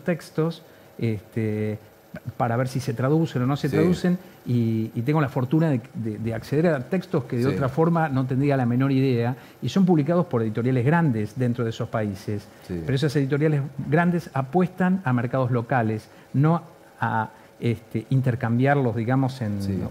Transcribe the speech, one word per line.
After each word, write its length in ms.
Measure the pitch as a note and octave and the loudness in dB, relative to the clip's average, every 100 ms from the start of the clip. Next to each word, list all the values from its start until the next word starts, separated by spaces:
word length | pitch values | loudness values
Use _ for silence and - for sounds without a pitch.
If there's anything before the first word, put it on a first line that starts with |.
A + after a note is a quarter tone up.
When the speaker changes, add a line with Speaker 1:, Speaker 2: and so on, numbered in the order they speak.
Speaker 1:
textos, 580 | - E3 - - D#3+ E3 - - - - | -4 -4 -6 -4 -4 -4 -14 -20 -20 -4
este, 800 | A2+ G#2+ - - A2 G#2+ G#2+ G#2 - - - - - - | -4 -4 -6 -4 -2 -2 -2 -4 -10 -20 -20 -16 -10 -4
para 200 | A#2+ A#2 | 0 0
ver 120 | C3 | -2
si 120 | C3+ | -2
se 140 | - | -4
traducen 480 | A2+ B2+ D#3+ D#3+ C3 | -2 0 2 0 0
o 40 | B2 | -2
no 100 | C#3+ | -2
se 120 | D3 | 0
Speaker 2:
Sí. 80 | D3+ | 2
Speaker 1:
traducen, 420 | E3 F3 F3+ F3+ - - - | 2 2 0 -2 -4 -12 -2
y, 440 | A#2+ A2+ A2+ A2+ | 0 2 0 -2
y 80 | - | -4
tengo 180 | A#2 D#3 | 0 0
la 80 | C3+ | 0
fortuna 400 | C#3 B2 D#3+ D#3+ | -2 0 2 2
de, 100 | C3 A2+ | 0 -4
de, 240 | - A2+ G#2+ | -8 -6 -4
de 160 | A2 | -4
acceder 340 | A2+ - C#3 E3+ | -6 -2 0 2
a 120 | D3 | 0
textos 440 | B2 F#3+ - D#3+ | -2 -4 -2 -4
que 120 | C3 B2 | -2 0
de 60 | |
Speaker 2:
Sí. 60 | B2+ | 0
Speaker 1:
otra 200 | F#3 C3+ | 0 0
forma 400 | - E3 E3+ D#3+ | 2 2 2 0
no 160 | C3 B2+ | 0 0
tendría 300 | C3 C#3+ C3+ | 0 2 2
la 100 | A#2+ | 2
menor 240 | A#2+ C3+ | 2 2
idea, 440 | C3+ C3+ A#2+ A#2 C3+ - - | 2 2 2 0 -4 -10 -10
y 80 | B2+ | -2
son 160 | F#3+ | 2
publicados 420 | F#3 E3+ C#3+ F3 E3 | 4 4 4 0 0
por 160 | A#2+ | 0
editoriales 420 | A2+ G#2+ A#2 C3 | -2 -2 0 2
grandes 520 | A#2 E3+ E3 A2 G#2+ - | 2 4 2 0 -2 -2
dentro 280 | B2 A#2+ | -2 0
de 60 | A2+ | -4
esos 180 | A2 A2+ | -4 -4
países. 580 | A#2 G#2+ F#2 - G#2 - - - | -2 -2 -4 -6 -8 -8 -16 -10
Speaker 2:
Sí. 140 | F2+ | -6
Speaker 1:
Pero 100 | D#2+ C3+ | -2 0
esas 180 | D3 D3 | 0 0
editoriales 460 | C3+ C#3+ D#3 D3 C#3 - - | 0 0 2 0 -2 -8 0
grandes 420 | D3+ F3 F3 - | 2 2 0 -2
apuestan 680 | - C3+ F3+ F3+ - F3+ F#3 | -6 -2 0 0 0 0 0
a 80 | C3+ | 0
mercados 380 | B2 A#2+ C3+ B2+ | 0 0 0 0
locales, 580 | B2 A#2 C3+ A2 A2 - - - | 0 0 0 0 -2 -8 -20 -6
no 300 | C3 D3+ E3+ - - - - | 2 2 2 -2 -18 -20 -6
a, 300 | A#2 A2+ A2 - - - | -2 -2 -4 -8 -20 -6
este, 440 | A#2+ A2 - A2+ A2 | -4 -4 -4 -8 0
intercambiarlos, 840 | C3+ B2+ A2+ A#2 A#2 C3+ C#3+ B2+ A2 | 0 2 0 0 2 4 4 2 0
digamos, 440 | A2+ C3 C3 - | 0 0 0 -2
en, 220 | G#2+ G2+ | -4 -4
Speaker 2:
Sí. 200 | G2 F#2+ A2 | -2 -4 -4